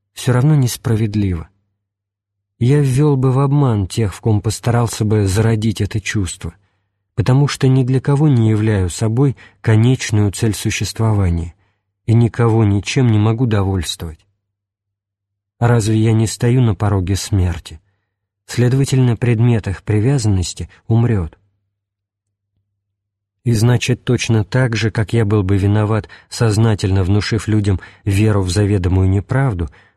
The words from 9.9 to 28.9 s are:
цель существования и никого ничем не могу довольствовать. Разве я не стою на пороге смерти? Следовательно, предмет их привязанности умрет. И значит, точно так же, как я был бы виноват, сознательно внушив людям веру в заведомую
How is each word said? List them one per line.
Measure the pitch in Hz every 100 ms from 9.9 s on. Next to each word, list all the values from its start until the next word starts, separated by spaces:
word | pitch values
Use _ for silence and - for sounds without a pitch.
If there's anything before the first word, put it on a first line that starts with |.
| 131 - 107 104
цель | - 113 104
существования | 110 - 107 - 113 104 92 85 85 - _ _ _ _ -
и |
никого | 113 117 - 117 110
ничем | 107 101 - 143 123
не | 107
могу | 107 113 127
довольствовать. | 104 98 95 80 - 85 76 _ _ _ _ _ _ _ _ _ _ _ _ _ _
Разве | 120 120 107 110
я | 113
не | 110 110
стою | - 120 127
на | 117 98
пороге | 104 98 90 98
смерти? | - 98 90 82 - 78 _ _ _ _ _ _ -
Следовательно, | - 123 135 135 131 127 113
предмет | 120 113 120 117 98
их | 90
привязанности | - 107 113 143 107 95 85 - 87 - -
умрет. | 113 117 104 80 - _ _ _ _ _ _ _ _ _ _ _ _ _ _ _ _ _ _ _ _ 120
И |
значит, | 113 117 120 - 123
точно | - 120 - 110
так | 98 127 131 110
же, | 110
как | - 104
я | 92 101
был | 107
бы | 92 101
виноват, | 101 104 104 110 - - _
сознательно | - 117 104 113 104 101 95
внушив | 90 104 - 110 -
людям | 107 101 92 - -
веру | - 98 107 101
в | 92
заведомую | 95 101 101 90